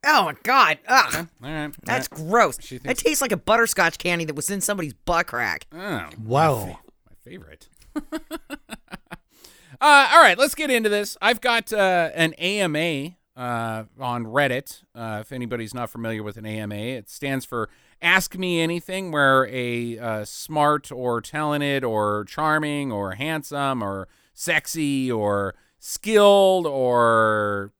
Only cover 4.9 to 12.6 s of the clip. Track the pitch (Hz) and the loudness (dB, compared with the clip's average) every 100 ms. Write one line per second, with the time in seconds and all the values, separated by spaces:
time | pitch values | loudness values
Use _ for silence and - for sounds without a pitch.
4.9 | - - 170 165 120 113 80 - 160 196 | -8 -2 0 0 -2 -4 -4 -10 -14 -8
5.9 | 135 80 - 110 131 160 123 92 82 _ | -8 -8 -14 -2 2 4 2 -4 -12 _
6.9 | _ _ - - 185 - 76 _ _ - | _ _ -20 -20 -20 -20 -20 _ _ -12
7.9 | 302 - 311 - 320 - 285 _ 220 _ | -12 -10 -12 -12 -16 -14 -18 _ -20 _
8.9 | 190 _ - _ _ - _ _ 135 294 | -20 _ -20 _ _ -20 _ _ 0 6
9.9 | 285 262 302 269 180 269 - 302 240 220 | 8 8 8 8 8 2 0 0 2 2
10.9 | 208 208 - 202 240 254 233 220 214 190 | 0 -4 -2 0 0 0 -2 -2 0 2
11.9 | 180 160 - 160 - 175 208 | 2 0 0 -2 -2 -4 -2